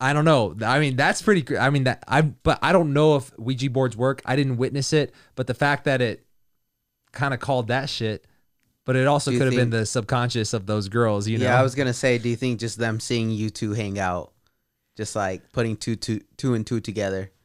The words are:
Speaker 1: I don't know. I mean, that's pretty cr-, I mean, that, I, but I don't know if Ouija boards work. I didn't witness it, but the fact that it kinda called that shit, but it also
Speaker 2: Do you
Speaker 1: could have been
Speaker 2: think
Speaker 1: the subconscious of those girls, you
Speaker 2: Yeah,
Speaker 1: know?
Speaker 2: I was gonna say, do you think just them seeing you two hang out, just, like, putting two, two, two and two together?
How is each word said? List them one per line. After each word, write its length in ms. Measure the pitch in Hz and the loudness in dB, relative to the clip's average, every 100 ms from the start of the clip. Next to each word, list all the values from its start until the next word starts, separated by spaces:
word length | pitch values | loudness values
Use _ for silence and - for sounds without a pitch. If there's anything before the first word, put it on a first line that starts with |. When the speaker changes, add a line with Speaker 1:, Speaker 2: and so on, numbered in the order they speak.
Speaker 1:
I 120 | 131 | 0
don't 120 | 147 | 2
know. 300 | 156 143 104 95 | 4 4 2 -2
I 140 | 110 135 | 0 2
mean, 160 | 147 131 | 2 2
that's 240 | 156 208 | 0 2
pretty 220 | - 196 | 2 2
cr-, 160 | 131 113 | 2 0
I 120 | 127 | 2
mean, 140 | 143 | 2
that, 200 | 127 - - | 0 -2 0
I, 160 | 139 | 2
but 380 | 151 - 156 139 | 2 0 -2 0
I 80 | 143 | 4
don't 200 | 185 160 | 4 4
know 240 | 139 156 143 | 4 4 4
if 200 | 123 - | 0 -8
Ouija 300 | 113 127 135 | -6 -4 -2
boards 260 | 127 127 107 | 0 0 0
work. 260 | 131 135 | -2 -2
I 120 | - 135 | -2 0
didn't 200 | 135 120 | 0 0
witness 360 | 131 139 131 | -2 -2 0
it, 200 | 156 139 - _ | 0 0 -6 _
but 140 | - 127 | -8 -6
the 60 | |
fact 300 | 123 143 143 | 0 0 0
that 160 | - 135 | 0 0
it 240 | 120 - _ _ _ _ _ _ _ _ _ | 0 -4 _ _ _ _ _ _ _ _ _
kinda 240 | - 139 127 | -4 -2 -2
called 300 | - 127 117 | -2 -2 0
that 220 | 127 156 | -2 -4
shit, 340 | - 110 107 _ _ _ _ _ _ | -4 -4 -6 _ _ _ _ _ _
but 100 | - | -2
it 140 | 127 131 | 2 4
also 240 | 143 139 | 2 2
Speaker 2:
Do 20 | |
you 60 | 123 | 2
Speaker 1:
could 60 | 131 | 2
have 80 | 123 | 2
been 160 | 120 | 2
Speaker 2:
think 80 | 113 | 0
Speaker 1:
the 40 | 110 | -2
subconscious 680 | 123 107 127 123 120 107 | -4 -2 -2 0 -2 -2
of 120 | 113 95 | -4 -2
those 220 | 107 98 | -2 -2
girls, 380 | 113 117 104 104 | 0 2 0 0
you 120 | 113 | 0
Speaker 2:
Yeah, 120 | 127 | 2
Speaker 1:
know? 60 | 123 | 4
Speaker 2:
I 60 | |
was 100 | 131 | 2
gonna 180 | 127 131 | 0 -2
say, 260 | 117 135 120 | 0 2 2
do 100 | 117 | 0
you 80 | 120 | -2
think 240 | 131 113 | -2 -4
just 180 | 117 110 | -6 -4
them 220 | 117 113 | -4 -4
seeing 300 | - 120 113 | -2 -2 0
you 200 | 110 107 | -2 -4
two 220 | - 110 | -4 -4
hang 260 | 107 104 98 | -4 -4 -2
out, 340 | 92 87 - _ _ _ _ _ _ - | -2 -4 -6 _ _ _ _ _ _ -10
just, 200 | 107 110 | -8 -4
like, 340 | 98 92 - | -4 -6 -6
putting 260 | - 117 110 | -4 -2 -2
two, 200 | - 110 | -4 -4
two, 240 | - 107 - - | -4 -6 -6 -6
two 180 | 139 | -2
and 100 | 117 | -2
two 140 | 107 117 | -2 -4
together? 540 | 110 101 98 95 95 _ | -4 -4 -2 -4 -8 _